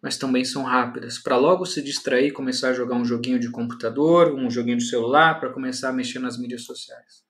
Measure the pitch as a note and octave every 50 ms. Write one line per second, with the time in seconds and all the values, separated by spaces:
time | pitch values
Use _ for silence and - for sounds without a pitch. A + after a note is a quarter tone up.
0 | - C#3 - - - C3 B2+ B2+ B2+ B2 - C#3+ C3 B2+ B2+ B2+ B2 A#2+ A#2+ -
1 | A#2+ A#2+ A#2 - - - C3 A#2+ C3+ D#3+ F#3 F3+ F3+ F3 - D#3 C#3 C#3 C3+ -
2 | - C#3+ B2+ B2+ C#3 D3 C#3 - C3+ B2+ B2+ - C3 B2+ B2+ B2 B2 B2 B2 B2
3 | A#2+ A#2+ B2 A#2 A#2+ B2+ B2+ B2 A#2 A#2 - B2 A#2 A#2 - - - A2+ A2+ C3+
4 | D3 D#3+ E3+ F3 E3+ D3 C#3+ C3+ C3 A#2+ A2+ B2 A#2 A#2+ A#2+ A#2+ A#2 - B2+ A#2+
5 | A2+ A#2+ C3+ D3+ D#3+ D#3+ E3 E3 - B2+ - C#3 C3 B2+ B2+ - - C3 C3 B2+
6 | B2 B2 - B2+ B2+ B2 A#2+ A#2+ B2 A#2+ A#2+ A#2 - - C3 - - - - -
7 | _ _ _ _ _